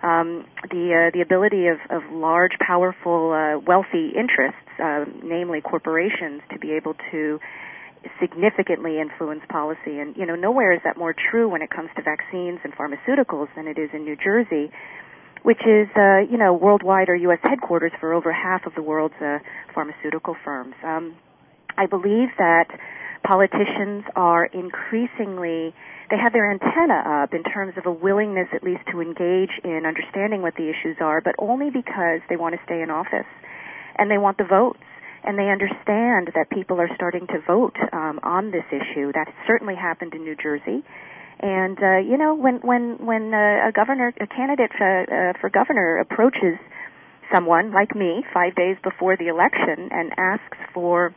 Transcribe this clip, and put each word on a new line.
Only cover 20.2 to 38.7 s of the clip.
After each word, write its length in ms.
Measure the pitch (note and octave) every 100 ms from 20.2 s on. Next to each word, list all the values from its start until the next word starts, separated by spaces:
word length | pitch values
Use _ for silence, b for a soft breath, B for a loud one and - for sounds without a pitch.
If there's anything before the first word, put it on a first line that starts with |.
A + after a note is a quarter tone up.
| - D#3+ -
firms. 300 | C#3 B2+ B2+
Um, 340 | D#3+ D#3+ E3 E3 _ _ _ _ _ -
I 120 | F#3+
believe 420 | G3 F#3+ A3 B3 -
that 320 | F3 E3 E3+ - B B B B -
politicians 800 | F#3+ G3 - G#3 - G3+ G3+ G#3 -
are 300 | F3 E3+ E3+
increasingly, 1300 | F#3 F3+ - - A3+ A#3+ - G#3 F#3 E3+ E3 D#3+ - B B B
they 80 | G#3+
have 100 | A#3
their 180 | A#3 G#3
antenna 720 | G3 - D#4 E4+ F#3 - D3
up 100 | C#3+
in 100 | E3
terms 300 | E3+ G#3 F#3+ F3+
of 100 | F3+
a 40 |
willingness 560 | E3 F3+ G3 G#3+ F#3+ F3+
at 100 | -
least 200 | F#3 F3+ -
to 100 | F3
engage 500 | E3 E3 F3 F#3 F#3+ - F3+
in 180 | D#3+ D#3+
understanding 580 | D#3+ D#3 G3+ G3+ G#3
what 100 | F3 -
the 140 | D#3
issues 280 | D#3 E3 D#3
are, 180 | D#3+ D#3
but 160 | D#3+ -
only 320 | G#3 B3+ C#4+
because 500 | B3+ A#3+ G3 E3+ E3 -
they 80 | F3
want 180 | E3 E3+
to 60 |
stay 180 | - E3+
in 80 | D#3+
office 380 | D#3 F3+ - - - B B B B B B
and 120 | G#3
they 100 | G#3
want 180 | G3+ F#3+
the 80 | F#3+
votes. 340 | F#3+ B3 - B B B B
And 140 | - G3+
they 120 | G3
understand 840 | G3 G3 - - G#3 A#3 A3+ E3+ D#3+
that 120 | D#3+
people 280 | - F#3 F3+
are 80 | E3+ -
starting 320 | F3 F3 F3+
to 140 | E3 D3+
vote, 300 | F#3 B3 - -
um, 280 | E3+ D#3 D3+
on 280 | - F3+ G#3+
this 120 | F3 -